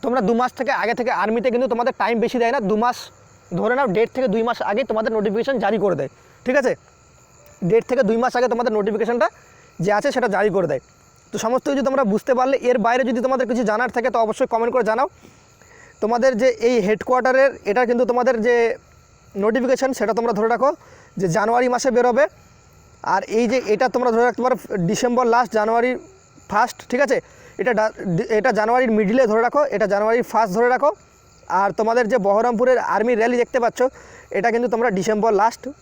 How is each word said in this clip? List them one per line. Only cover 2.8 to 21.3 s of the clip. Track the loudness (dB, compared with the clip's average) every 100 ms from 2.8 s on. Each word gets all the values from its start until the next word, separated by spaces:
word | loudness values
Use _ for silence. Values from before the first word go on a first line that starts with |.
| 0 -2 -10 -20 -20 -20 -10
ধরে | -4 -2
নাও, | 0 0
দেড় | 0 -2
থেকে | 0 -2
দুই | 0
মাস | -2 -2
আগে | -2 -2
তোমাদের | -2 -2 -2
নোটিফিকেশন | -2 -2 -2 -2 -2
জারি | 0 0
করে | 0 -2
দেয়, | -6 -10 -20 -14
ঠিক | -2 0
আছে? | 0 -4 _ _ _ _ _ _ -20 -6
দেড় | 0 0 2
থেকে | 0
দুই | 0 2
মাস | 0 0
আগে | 0
তোমাদের | 0 -2
নোটিফিকেশনটা | 0 -2 -2 -2 0 -2 -2 -20 -20 -20 _
যে | 0
আছে, | 0 0
সেটা | -2 0
জারি | 0 0
করে | 0 -2
দেয়। | -4 _ _ _ _ _
তো | -6
সমস্ত | -2 -2 0
কিছু | -2
তোমরা | 0 0
বুঝতে | 0 0 0
পারলে, | 0 2 0
এর | 0 0
বাইরে | 2 0
যদি | 0 -2
তোমাদের | 0 -2 -2
কিছু | -2
জানার | 0 0 0
থাকে, | -2 -2
তো | 0
অবশ্যই | -2 0 -2
কমেন্ট | 0 0
করে | 0
জানাও। | 0 0 -2 -4 -20 -20 _ _ -20 -20 -20 -6
তোমাদের | -2 2 2 2
যে | 0
এই | 2 2 2
হেডকোয়ার্টারের, | 2 -2 0 0 2 4 2 2
এটা | -2 0 2
কিন্তু | 0
তোমাদের | 0 2 2 0
যে | 2 2 2 -2 -12 -20 _ _ -16 -4
নোটিফিকেশন, | 0 0 0 0 0
সেটা | -2 -2
তোমরা | -2 -2
ধরে | -2 0
রাখো | 2 0 -2 -10 -20 -18 -6
যে |
জানুয়ারি | -2